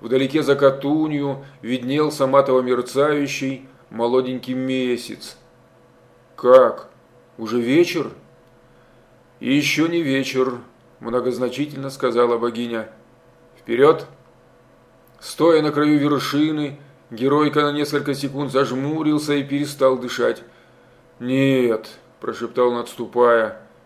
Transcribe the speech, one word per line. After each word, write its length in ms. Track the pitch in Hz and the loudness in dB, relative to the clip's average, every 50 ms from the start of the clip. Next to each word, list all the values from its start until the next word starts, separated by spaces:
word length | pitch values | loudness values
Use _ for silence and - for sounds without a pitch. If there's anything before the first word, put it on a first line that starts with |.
вдалеке 420 | - - 120 131 135 127 135 156 143 | -6 -2 0 0 0 0 0 0 2
за 140 | 127 139 | 2 2
катунью, 880 | 139 139 135 135 135 - 139 147 156 156 156 151 143 143 139 135 139 - - - - - | 4 6 4 4 2 0 -2 0 0 0 -2 -2 -4 -4 -4 -6 -8 -12 -18 -20 -14 -8
виднелся 640 | 110 123 127 120 123 135 147 151 151 151 151 143 | -6 -6 -4 -4 -4 -2 0 0 0 0 0 0
матово-мерцающий 1400 | 131 131 139 135 131 131 127 127 123 123 120 120 - - 131 143 151 151 147 143 139 139 - 139 135 135 131 - - - - - _ | 4 4 4 4 6 4 2 2 2 0 -2 -2 -2 0 0 0 2 0 0 -2 -4 -4 -6 -6 -6 -6 -8 -12 -20 -20 -20 -20 _
молоденький 640 | - 110 117 117 123 127 131 123 127 127 113 127 127 | -6 -4 -2 0 2 0 0 0 -4 -8 -8 -8 -6
месяц. 840 | 127 131 131 131 131 127 123 123 120 - - - - - - - - _ _ _ _ _ _ _ _ _ _ _ _ _ _ _ _ _ _ _ | -6 -4 -4 -4 -2 -2 -2 -4 -4 -6 -10 -14 -14 -16 -18 -20 -20 _ _ _ _ _ _ _ _ _ _ _ _ _ _ _ _ _ _ _
«Как? 540 | - - 123 127 131 127 117 110 - - - - _ _ _ _ - _ _ _ - | -2 4 8 8 8 8 6 2 -4 -10 -20 -20 _ _ _ _ -20 _ _ _ -14
Уже 220 | 113 110 110 123 | -10 -4 -4 -2
вечер?» 500 | 117 117 131 160 175 170 - 170 139 113 - - - _ _ _ _ _ _ _ _ _ _ _ _ _ _ _ _ _ _ _ _ _ _ _ | -2 2 2 2 2 2 0 -4 -6 -6 -8 -14 -20 _ _ _ _ _ _ _ _ _ _ _ _ _ _ _ _ _ _ _ _ _ _ _
«Еще 480 | - 117 135 143 147 143 - 143 151 | -4 -2 0 0 0 0 0 0 0
не 160 | 165 170 170 165 | 0 0 -2 -2
вечер», 560 | 139 135 135 135 131 - 131 131 127 123 120 120 - _ _ _ _ _ _ | 0 -2 -2 -2 -2 -2 0 0 0 -2 -6 -12 -18 _ _ _ _ _ _
многозначительно 920 | - 113 117 127 117 127 123 113 127 123 120 135 147 143 143 135 135 139 | -10 -4 -4 -2 -2 -2 -2 -2 -4 -4 -4 -6 -6 -8 -8 -10 -12 -12
сказала 460 | 135 - - 127 113 117 120 120 120 | -8 -4 -4 -2 2 2 2 2 2
богиня. 520 | 117 113 120 117 113 120 117 117 113 110 - - - - _ _ _ _ _ _ _ _ _ _ | 0 -2 -4 -4 -6 -8 -6 -6 -8 -8 -10 -14 -20 -20 _ _ _ _ _ _ _ _ _ _
«Вперед!» 500 | - _ - 113 120 135 151 160 - - - - - _ _ _ _ _ _ _ _ _ _ _ _ _ _ _ _ _ _ _ _ | -20 _ -6 2 4 6 6 6 4 -2 -10 -20 -20 _ _ _ _ _ _ _ _ _ _ _ _ _ _ _ _ _ _ _ _
Стоя 420 | - - - - 151 165 165 156 151 | -18 -16 -4 2 4 4 4 4 2
на 80 | 151 | 2
краю 280 | 147 143 147 151 151 147 | 0 2 2 2 2 2
вершины, 840 | 139 147 147 135 131 - - 143 151 156 156 151 147 143 139 - - - - _ _ _ 120 | 2 2 0 0 -2 -2 0 0 0 0 0 -2 -4 -6 -8 -12 -18 -20 -20 _ _ _ -8
геройка 500 | 107 123 135 143 147 151 147 143 151 147 | -2 0 2 2 2 2 2 2 2 0
на 100 | 147 147 | 0 0
несколько 420 | 147 147 143 147 143 143 143 139 | -2 -4 -2 -2 -4 -2 -4 -4
секунд 360 | 135 139 135 139 139 147 135 | -4 -6 -6 -6 -6 -6 -2
зажмурился 840 | 123 131 139 113 120 131 135 143 156 160 156 151 151 147 147 - 147 | 0 0 0 0 -2 -4 -4 -4 -4 -2 0 0 0 0 0 -2 -2
и 100 | 143 135 | -2 -2
перестал 520 | 139 139 143 147 139 - - 135 131 127 | -2 -4 -4 -4 -6 -2 0 2 2 2
дышать. 460 | 123 120 123 - - 120 117 120 - - - _ _ _ _ _ _ _ _ _ _ _ _ _ _ | 2 -2 -6 -4 -2 -2 -2 -2 -4 -10 -18 _ _ _ _ _ _ _ _ _ _ _ _ _ _
«Нет», 680 | 120 123 131 135 135 135 135 131 123 120 110 110 - - - - - _ _ _ | -6 -2 0 2 2 2 2 2 2 2 0 -2 -4 -10 -18 -20 -20 _ _ _
прошептал 500 | - 113 113 - 120 113 117 127 123 123 | -10 -10 -8 -8 -10 -6 -2 0 0 2
он, 80 | 120 120 | 0 -2
отступая, 840 | 117 120 - - 120 104 - 120 123 120 117 117 110 107 - - - - _ _ _ | -6 -10 -10 -12 -12 -6 0 2 4 4 6 4 2 0 -4 -10 -18 -20 _ _ _